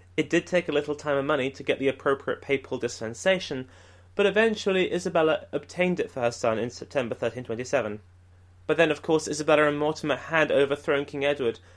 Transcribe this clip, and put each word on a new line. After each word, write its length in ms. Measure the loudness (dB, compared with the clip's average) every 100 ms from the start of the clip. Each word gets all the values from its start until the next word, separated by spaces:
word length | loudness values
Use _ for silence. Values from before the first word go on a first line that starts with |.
| -10 -6
It 140 | 0
did 180 | -2 0
take 220 | 0 0
a 20 |
little 240 | 0 -2 -4
time 220 | -2 0
and 100 | 0
money 220 | 0 -2
to 140 | -4
get 160 | -2 0
the 80 | 0
appropriate 540 | 0 0 0 -2 -6
papal 360 | -2 -4 -4 -6
dispensation, 880 | -6 -6 -10 -2 0 0 -2 -8 -10 -18 -20 -20 -6 0
but 100 | 2
eventually 680 | 4 2 2 0 2 0
Isabella 540 | -2 0 2 2 2 -2
obtained 480 | -8 -6 -2 0 0
it 120 | -4
for 100 | -2
her 100 | -2
son 280 | 0 0 0
in 100 | -2
September 440 | -8 -6 -4 -4
thirteen 300 | -2 -4 -4
twenty-seven. 560 | -8 -8 -2 0 0 -6 -14 -20 -20 -20 -20 -6 0
But 100 | 2
then, 140 | 2
of 100 | 2
course, 260 | 2 2 2
Isabella 400 | -2 4 4 4
and 100 | 2
Mortimer 380 | -2 -2 -2 -4
had 360 | 0 2 4
overthrown 540 | 4 4 0 0 0 -2
King 200 | -2 0
Edward, 340 | 0 -2 -4 -8